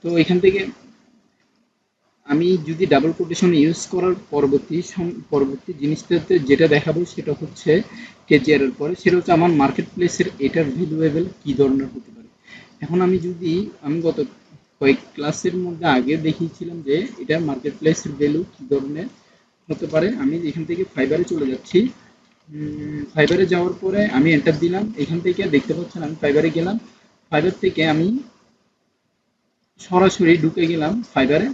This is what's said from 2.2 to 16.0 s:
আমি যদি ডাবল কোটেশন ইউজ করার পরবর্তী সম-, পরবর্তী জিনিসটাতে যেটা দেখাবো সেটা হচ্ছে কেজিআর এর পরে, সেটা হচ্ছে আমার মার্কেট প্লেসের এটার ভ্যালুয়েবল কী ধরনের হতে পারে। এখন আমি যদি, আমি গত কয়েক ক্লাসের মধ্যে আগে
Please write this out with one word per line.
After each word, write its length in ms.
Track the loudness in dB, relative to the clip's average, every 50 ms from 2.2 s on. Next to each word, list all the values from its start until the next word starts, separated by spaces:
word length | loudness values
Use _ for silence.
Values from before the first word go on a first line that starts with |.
| _ -2
আমি 200 | 0 2 2 2 2 0 0 -4
যদি 140 | -2 -2 2 2 4
ডাবল 180 | 4 4 2 0 -2
কোটেশন 320 | -4 -6 -2 2 2 4 4 4
ইউজ 200 | 4 4 2 -2 -6 -6 -4
করার 220 | -2 0 0 -2 -2 -6 -6 -2
পরবর্তী 440 | 0 2 2 2 0 0 0 -6 -6 -6 -6
সম-, 280 | -6 -6 -6 -6 -6 -10 -8 _
পরবর্তী 400 | 0 0 0 0 -2 -10 -10 -12 -10 -4
জিনিসটাতে 520 | -2 -2 -2 -4 -2 -2 -2 -2 2 2 2 2 2 0
যেটা 160 | -2 0 2 2 2
দেখাবো 240 | 0 0 -2 -4 -4 -6 -6 -8
সেটা 200 | -12 -8 -8 -8 -8
হচ্ছে 320 | -8 -14 -14 -10 -2 0 0 0 0 -6 -14 -20 -20 -20 -20 _ _ _
কেজিআর 340 | 2 2 4 4 2 4 2
এর 80 | 0 -2 -4
পরে, 140 | -6 -6 -6 -2
সেটা 140 | 0 2 2 2
হচ্ছে 160 | 2 2 2 4
আমার 140 | 4 4 4 4
মার্কেট 260 | 2 2 0 -2 -6 -6 -4
প্লেসের 320 | -2 -2 -2 0 -2 -4 -4 -2 -2 -4
এটার 220 | -2 0 0 -2 -2 -2
ভ্যালুয়েবল 500 | -4 -4 -4 -2 0 0 0 0 0 -4 -4 -8 _
কী 100 | _ -6 2 2
ধরনের 280 | 4 4 4 0 -2 -4 -10
হতে 160 | -16 -18 -18 -20
পারে। 140 | -20 -20 -20 _ _ _ -20 -20 -20 -20 -20 _ _ -8
এখন 140 | -2 0 2 2 2
আমি 100 | 2 0 0 -4
যদি, 240 | -8 -6 -4 -2 -2 -2 -4 -6 -10 -12 -6
আমি 120 | -4 -4 -2 0 -2
গত 100 | -2 -2 -4 -6 -8 -20 _ _ -20 -20 _ _ _ _
কয়েক 200 | 2 2 2 2 -2 -16 -12
ক্লাসের 400 | -8 -6 -6 -6 -4 -4 -4 -4 -4 -6
মধ্যে 200 | -6 -8 -2 0 2 2
আগে 160 | 2